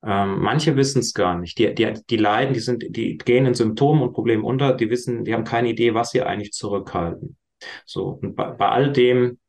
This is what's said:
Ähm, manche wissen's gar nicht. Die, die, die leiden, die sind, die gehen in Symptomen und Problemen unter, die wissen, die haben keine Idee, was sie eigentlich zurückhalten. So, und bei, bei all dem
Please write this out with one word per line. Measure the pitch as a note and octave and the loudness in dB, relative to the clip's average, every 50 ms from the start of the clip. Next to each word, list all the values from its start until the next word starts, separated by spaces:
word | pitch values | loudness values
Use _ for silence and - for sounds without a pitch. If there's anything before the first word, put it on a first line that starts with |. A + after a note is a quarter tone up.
| - | -4
Ähm, | G#2+ G2+ G2 G2 G2 G2 F#2+ | -2 -2 -2 0 -2 -2 -2
manche | - G#2 A#2 D3+ D#3 E3 D3 | -2 0 0 0 0 2 2
wissen's | C3+ C#3 C3+ - B2+ A#2+ - - | 2 0 2 2 0 -2 -2 -2
gar | - G2 F2+ F2 F2 | 0 0 0 0 -2
nicht. | F2 E2+ - - | -6 -10 -2 0
Die, | A#2 G#2 - | 0 0 2
die, | - A2+ - - A2 - _ | 0 -2 -2 -2 -8 -6 _
die | A#2+ | 0
leiden, | A2 G#2 G#2 G#2 A2+ C3+ C3+ C3 | 0 2 2 2 2 0 0 -2
die | A2+ | -2
sind, | A2 - B2 A2+ A2+ - | -2 -4 -4 -4 -4 -8
die | - A2+ A2+ - - | -6 -4 -4 -4 -6
gehen | - - - A#2+ B2 C3+ | -6 0 2 4 4 4
in | C3 A#2+ | 4 4
Symptomen | - A#2 A2 G#2+ - C#3 C#3+ D3+ D3+ B2+ | 4 2 2 2 2 4 4 6 4 4
und | B2 - | 2 0
Problemen | - A2 A#2 A2+ G#2+ G#2+ | -2 0 2 2 2 2
unter, | G#2+ B2 C3 C#3+ C#3 B2+ | 0 0 2 2 2 2
die | - A#2+ G#2+ | 2 2 0
wissen, | A#2+ B2 - - A#2+ A#2 A#2+ | 0 -2 -2 -4 -4 -4 -4
die | - A2+ | -4 -2
haben | A2+ A2+ | -4 -2
keine | - - A#2+ A#2+ A#2+ | -2 0 0 0 0
Idee, | A2+ - A#2 A#2+ A2 | 0 2 2 2 2
was | A#2 A#2 - | 2 -2 0
sie | - C3 - | 0 -2 0
eigentlich | - F2+ G2+ G2+ G2+ - | 0 -4 -4 -6 -8 -10
zurückhalten. | - - G#2 G2+ G2 G2 - - F#2 E2+ E2+ E2 - - - - _ _ _ _ _ - - - - _ | -10 -6 -4 -4 -4 -4 -4 -4 -4 -4 -4 -6 -8 -12 -16 -16 _ _ _ _ _ -18 -18 -18 -18 _
So, | - - - F#2+ - | -12 -8 -6 -6 -6
und | - - - - - | -6 -6 -8 -10 -6
bei, | - - - | -6 -6 -6
bei | - - - G2+ | -2 0 0 2
all | G#2+ A#2+ C#3 C#3+ C#3 | 2 2 2 2 4
dem | C3 B2 B2 B2 B2 B2 B2 A#2+ _ _ | 4 4 4 4 4 2 0 -2 _ _